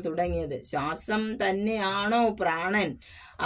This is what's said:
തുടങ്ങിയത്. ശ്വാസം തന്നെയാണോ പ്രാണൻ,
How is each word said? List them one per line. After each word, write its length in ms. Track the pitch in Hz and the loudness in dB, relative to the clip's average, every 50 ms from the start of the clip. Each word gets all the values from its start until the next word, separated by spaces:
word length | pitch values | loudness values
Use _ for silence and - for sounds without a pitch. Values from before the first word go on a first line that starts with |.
| 180 170 | -2 -2
തുടങ്ങിയത്. 500 | 156 170 180 175 170 165 160 143 139 - - - | -2 0 0 0 0 -2 -2 -4 -6 -6 -6 -4
ശ്വാസം 540 | - 143 135 151 165 156 - - 208 214 220 220 220 - 208 | -4 -2 -2 -2 -2 -4 -2 0 0 0 0 -2 -2 0 2
തന്നെയാണോ 800 | 196 190 196 202 214 220 220 202 190 190 202 202 208 226 240 233 226 214 208 | 2 2 2 2 0 0 0 0 0 0 0 2 4 4 4 4 4 2 2
പ്രാണൻ, 500 | 185 170 160 165 175 185 202 208 196 160 127 - - - - - - - - - - | 0 0 0 0 0 0 2 2 0 0 -2 -6 -12 -20 -20 -20 -20 -18 -6 -2 0